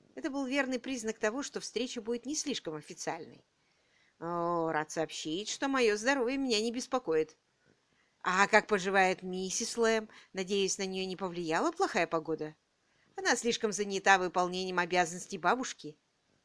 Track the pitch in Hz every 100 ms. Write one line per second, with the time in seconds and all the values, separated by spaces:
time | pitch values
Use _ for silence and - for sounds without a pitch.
0 | _ - 302 277 262 285 262 254 254 262
1 | 220 214 214 233 - 196 - 214 247 247
2 | 214 240 247 311 285 - 170 156 - 165
3 | - 165 151 - _ _ _ _ _ _
4 | _ - 165 175 170 170 165 156 156 170
5 | 156 - 156 170 214 - 277 269 226 208
6 | 226 277 233 277 269 214 233 233 - 254
7 | - 160 156 - _ _ _ _ _ _
8 | _ _ - 185 196 214 - 202 185 196
9 | 185 185 185 185 190 - 233 240 226 226
10 | 214 - - 190 185 202 190 - 190 190
11 | 190 180 185 170 165 170 302 339 381 202
12 | 165 165 160 156 151 - _ _ _ _
13 | _ - 381 247 233 - 220 190 202 190
14 | 196 190 180 180 180 185 185 180 175 180
15 | 165 180 - 190 170 247 247 - 151 -
16 | _ _ _ _